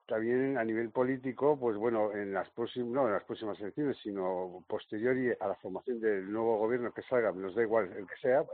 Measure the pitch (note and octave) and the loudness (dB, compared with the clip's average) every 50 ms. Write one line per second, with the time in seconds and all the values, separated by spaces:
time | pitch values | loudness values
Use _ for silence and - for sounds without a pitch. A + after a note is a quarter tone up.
0 | _ - A#2 A2 A2 A#2 B2 B2+ C3+ C#3 C#3 A#2+ A2+ A2+ A2 A2+ A#2 A2 - C3 | _ -4 -2 0 2 2 2 2 2 2 0 0 0 0 0 0 -2 -2 0 0
1 | B2+ B2+ C3+ B2+ B2+ C3 A2+ - B2+ D3 D3+ C#3 B2 A#2 G#2 G#2 A2 A#2+ A#2 A2 | 2 2 0 -2 -2 -4 -2 2 2 2 4 4 2 0 0 2 0 2 2 2
2 | G#2+ G#2 G#2 G#2 G#2 G2 G2 F#2 F2+ - - A#2 A#2 G#2+ - B2 A#2+ A#2+ A#2+ C#3+ | 2 0 0 -2 -2 -2 -2 -2 -2 -4 -4 -6 -6 -4 -4 -4 -4 -2 0 2
3 | C3+ A2 G2+ F2+ - - A#2 - A2+ G#2 F#2+ - G#2+ F#2+ - D3+ D3+ C#3 A2 - | 2 2 2 0 -2 -4 -8 -6 -6 -6 -6 -6 -6 -8 -4 -2 -2 -2 -2 -4
4 | - G#2+ G2+ G2 F#2 F#2 F#2 F2+ F#2 F2+ F2+ F2+ - - G#2+ - - - A2 G#2+ | -6 -6 -4 -2 -2 0 -2 -2 -4 -6 -8 -12 -8 -6 -6 -6 -6 -6 -6 0
5 | A2+ B2+ C3 C3 B2+ A#2+ G#2+ - G#2 G2 F#2 - - G2 F#2 F#2 - C3 B2 A2+ | 2 2 2 2 2 0 0 0 0 -4 -4 -4 -6 -8 -8 -6 -4 -4 -4 0
6 | A2 A2 G#2 F#2+ F#2+ G2 G#2 A2+ A2+ A#2 A2+ G#2 A2 A2 B2 A#2+ A#2+ G#2 - A2+ | 2 2 2 2 0 -2 -2 0 2 2 2 2 2 2 0 0 -2 -4 -6 -8
7 | - - C3 B2 A2+ G2+ F2 F#2 F#2+ F#2+ F2 A2+ A#2 G#2 A2+ A2+ G2 F2+ G#2 G#2 | -4 0 2 2 2 2 0 -2 -4 -4 0 0 2 2 4 2 2 0 -4 -10
8 | F#2+ - - - - B2+ B2+ D3 - - | -10 -12 -8 -2 2 4 4 4 2 0